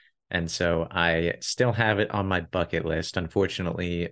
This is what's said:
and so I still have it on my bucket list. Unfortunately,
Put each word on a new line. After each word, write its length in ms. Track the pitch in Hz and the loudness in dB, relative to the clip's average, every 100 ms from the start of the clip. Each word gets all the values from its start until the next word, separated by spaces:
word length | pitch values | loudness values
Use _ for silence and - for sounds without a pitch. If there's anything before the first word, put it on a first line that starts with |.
| _ _ - | _ _ -6
and 200 | 92 82 | -4 -4
so 380 | - 87 82 82 | 0 0 2 0
I 460 | 92 85 82 85 - | 0 2 2 0 -2
still 320 | - - 123 | -4 0 2
have 260 | 107 113 104 | 2 2 4
it 120 | 107 | 2
on 160 | 107 98 | 0 0
my 140 | 90 | 0
bucket 440 | 82 92 85 82 82 | 0 -2 0 0 0
list. 320 | 80 85 92 | -2 -2 -4
Unfortunately, 920 | 85 98 92 - 87 82 87 85 87 | -2 0 0 0 -4 -2 -2 -2 -4